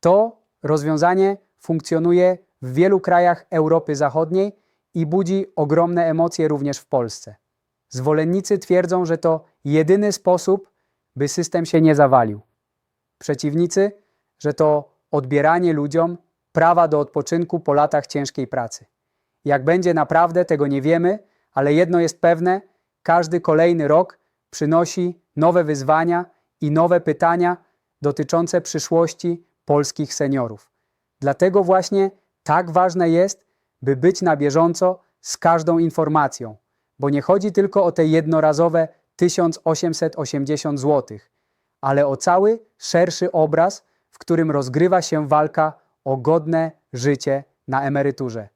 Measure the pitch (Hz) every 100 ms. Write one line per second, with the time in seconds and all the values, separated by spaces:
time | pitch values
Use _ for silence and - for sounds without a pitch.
0 | 170 190 226 226 _ _ 147 151 147 156
1 | 170 190 196 196 _ _ - 165 - 165
2 | 170 175 180 180 _ _ 127 127 185 196
3 | 185 175 175 170 _ 165 156 165 156 143
4 | 143 143 160 185 202 - _ _ _ 170
5 | 160 180 180 190 196 - 147 156 170 175
6 | 170 160 170 170 156 147 143 139 _ 135
7 | 117 - - 107 _ _ _ _ _ 127
8 | 131 156 160 185 196 202 - 180 175 185
9 | 175 165 165 160 160 _ 143 151 156 196
10 | 208 190 - 180 180 196 196 _ _ _
11 | _ - 143 - 165 175 165 165 160 147
12 | 143 127 113 104 _ _ _ _ _ _
13 | _ _ - 147 151 151 175 196 202 202
14 | _ _ _ _ 151 147 156 151 143 _
15 | _ 147 131 143 147 170 180 156 143 156
16 | 170 175 _ _ _ - 165 175 165 151
17 | 147 - 139 170 170 175 165 143 147 151
18 | - 151 131 - 131 131 117 - _ _
19 | _ _ _ _ 143 143 135 180 180 165
20 | 147 160 170 165 175 156 143 139 139 170
21 | 175 208 _ _ _ - 143 151 175 175
22 | 165 160 170 170 175 185 196 _ _ _
23 | - 170 165 175 175 156 170 170 143 156
24 | 180 - _ _ _ - 151 160 175 -
25 | 180 175 _ - 160 175 156 147 135 156
26 | 165 170 175 _ _ _ 151 151 170 180
27 | 170 151 170 175 175 180 _ _ _ _
28 | 143 139 147 165 170 180 170 160 - 165
29 | 170 - 175 170 _ _ _ 147 143 -
30 | 151 - 143 139 120 107 _ _ _ _
31 | _ _ 139 139 180 190 180 185 185 196
32 | 196 196 _ _ - 156 180 160 185 175
33 | 170 165 190 - _ _ _ _ 127 135
34 | 160 180 180 151 143 143 165 165 185 185
35 | _ _ - - 170 165 160 165 165 156
36 | 156 151 139 - 117 110 _ _ _ _
37 | 143 143 - 196 202 190 196 202 180 170
38 | 160 160 156 160 156 147 170 165 160 _
39 | _ _ 175 170 170 160 - 160 175 160
40 | 160 160 143 147 139 147 156 143 135 147
41 | - 107 _ _ _ _ _ _ 135 139
42 | 143 135 - 180 202 226 226 _ - 170
43 | 175 165 180 170 156 156 175 196 _ _
44 | _ _ - 170 160 147 131 131 175 180
45 | - 156 151 151 151 156 156 151 _ _
46 | - 135 123 165 156 165 160 - _ 127
47 | 127 139 - 139 139 _ - 131 139 143
48 | 143 131 127 113 101